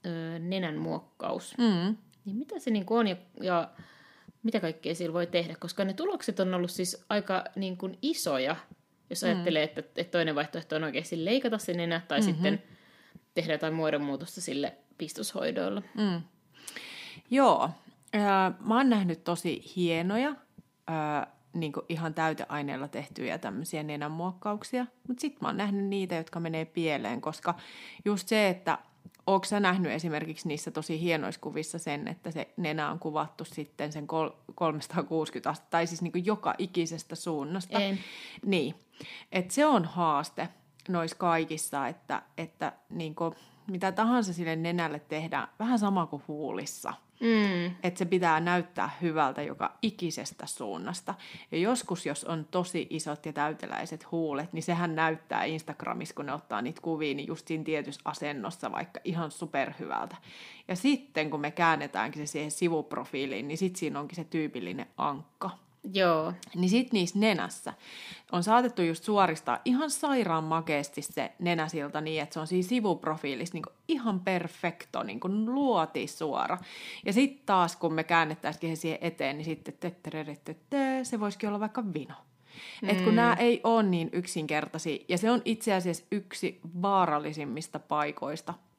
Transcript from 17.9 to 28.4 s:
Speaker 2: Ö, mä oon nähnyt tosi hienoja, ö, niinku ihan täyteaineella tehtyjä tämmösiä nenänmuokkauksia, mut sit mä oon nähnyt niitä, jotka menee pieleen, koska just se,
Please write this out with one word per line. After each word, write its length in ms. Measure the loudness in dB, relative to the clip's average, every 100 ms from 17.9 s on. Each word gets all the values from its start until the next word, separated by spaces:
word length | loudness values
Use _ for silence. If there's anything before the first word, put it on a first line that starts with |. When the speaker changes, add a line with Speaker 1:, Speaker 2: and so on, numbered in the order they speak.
| _ _
Speaker 2:
Ö, 40 | 2 6 6 4 2
mä 160 | 2 4
oon 140 | 6
nähnyt 340 | 6 4 0
tosi 380 | -2 -2 -2 -4 -6 0
hienoja, 520 | 2 2 2 0 0
ö, 960 | -4 _ -20 _ _ -6 -2 0 -2 -4 _ _
niinku 300 | -4 -2 -4 -6
ihan 260 | -4 -4
täyteaineella 760 | 0 0 0 -4 -4 -4 -6 -6
tehtyjä 500 | -8 -10 -6 -4 -4
tämmösiä 440 | -4 -6 -6 -6
nenänmuokkauksia, 1040 | -6 -6 -6 -4 -6 -4 -6 -6 -4 -4 -4 _ -8
mut 100 | -4
sit 220 | -4 -4
mä 80 | -4
oon 80 | 0
nähnyt 280 | 0 0 0
niitä, 280 | 0 0
jotka 260 | -2 -4 -4
menee 240 | -2 -2
pieleen, 560 | -4 0 0 0 -2 -4
koska 340 | -4 -2 -2 -4 -8 -18 -18 -4
just 240 | 0 0 2
se, 200 | 4